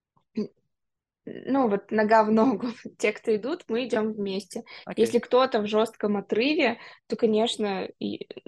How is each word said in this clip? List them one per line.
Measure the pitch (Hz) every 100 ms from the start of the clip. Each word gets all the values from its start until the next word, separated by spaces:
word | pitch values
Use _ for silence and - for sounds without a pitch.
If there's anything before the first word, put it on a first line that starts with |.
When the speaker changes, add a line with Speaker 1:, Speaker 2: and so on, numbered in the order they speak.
| _ _ _ -
Speaker 1:
Н-, | 202 _ _ _ _ _ _ _ -
ну, | - - 269 240
вот | 202 -
нога | 214 214 220
в | 214
ногу. | 220 262 196 247 220
<laughs> | 220 -
Те, | 214
кто | 214 - 214
идут, | 233 349 -
мы | 233 247
идём | 220 214
вместе. | 220 196 190 - 226 - - -
Speaker 2:
Окей. | - 226
Speaker 1:
Если | 240
кто-то | - 247 262 233
в | 208
жёстком | 214 233 - 214 208
отрыве, | 196 214 262 311 254 - - - _
то, | 226
конечно, | 226 214 233 - 208 190 190 -
и, | 202 - - -